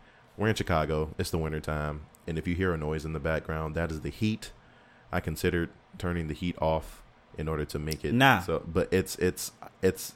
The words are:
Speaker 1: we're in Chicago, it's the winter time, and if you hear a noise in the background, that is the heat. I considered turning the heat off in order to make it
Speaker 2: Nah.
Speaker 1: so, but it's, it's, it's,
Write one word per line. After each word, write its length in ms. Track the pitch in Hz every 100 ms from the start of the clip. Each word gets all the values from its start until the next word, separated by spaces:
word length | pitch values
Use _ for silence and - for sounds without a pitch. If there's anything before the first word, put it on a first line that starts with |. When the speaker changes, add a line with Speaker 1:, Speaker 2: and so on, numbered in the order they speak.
| - - - -
Speaker 1:
we're 120 | 104
in 60 |
Chicago, 600 | 110 101 82 76 78 78 -
it's 140 | 90
the 80 | 82
winter 220 | 78 78
time, 420 | 76 76 76 76 76 - -
and 100 | 80
if 80 | 82
you 80 |
hear 200 | 85 92
a 20 | 82
noise 300 | 76 78 78
in 80 |
the 60 | 78
background, 540 | 76 78 - 80 80 78
that 140 | 82
is 120 | 80
the 80 | 76
heat. 400 | - 107 110 - - - - - - -
I 100 | 87
considered 500 | - 78 92 87 85 - - -
turning 320 | 90 87 78
the 60 |
heat 220 | 73 87 -
off 420 | 73 80 - - - - - -
in 100 | 80
order 160 | 78
to 140 | 76 73
make 260 | 76 76
it 80 | 76
Speaker 2:
Nah. 280 | 117 135 110
Speaker 1:
so, 220 | 87 82 85
but 260 | 87 85
it's, 240 | 95 92 -
it's, 360 | 90 - - - - -
it's, 340 | 95 - -